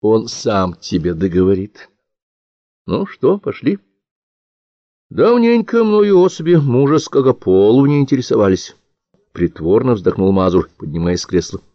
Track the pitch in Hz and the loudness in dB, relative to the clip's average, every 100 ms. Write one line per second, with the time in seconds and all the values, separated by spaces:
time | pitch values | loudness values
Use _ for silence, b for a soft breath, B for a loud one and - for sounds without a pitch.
0 | 107 113 113 - 120 101 92 85 - 92 | 0 0 -2 -8 -4 -2 -2 -6 -6 -4
1 | 82 82 95 87 92 95 101 - - _ | -4 -4 -2 0 0 0 -4 -14 -20 _
2 | _ _ _ _ _ _ _ _ - 127 | _ _ _ _ _ _ _ _ -8 -6
3 | 190 - 131 196 - - 123 196 _ _ | -6 -2 -2 -2 -6 -6 -6 -6 _ _
4 | _ _ _ _ _ _ _ _ _ _ | _ _ _ _ _ _ _ _ _ _
5 | _ - 175 240 233 233 226 233 220 214 | _ 0 2 4 2 2 0 0 2 2
6 | 208 190 180 - 165 175 143 123 139 156 | 4 4 2 0 0 2 2 2 2 0
7 | 156 - 131 123 - 92 101 123 139 147 | 0 0 0 0 2 4 4 4 2 2
8 | 139 131 123 113 101 92 - _ _ _ | 0 -2 -2 0 2 0 -4 _ _ _
9 | _ _ _ - 85 - 80 107 127 113 | _ _ _ -6 -6 -4 0 0 2 0
10 | 90 87 95 95 92 87 82 _ - 80 | -2 0 0 2 2 0 -2 _ -12 -6
11 | 85 90 - 87 82 95 _ | -4 -4 -2 -4 -4 -14 _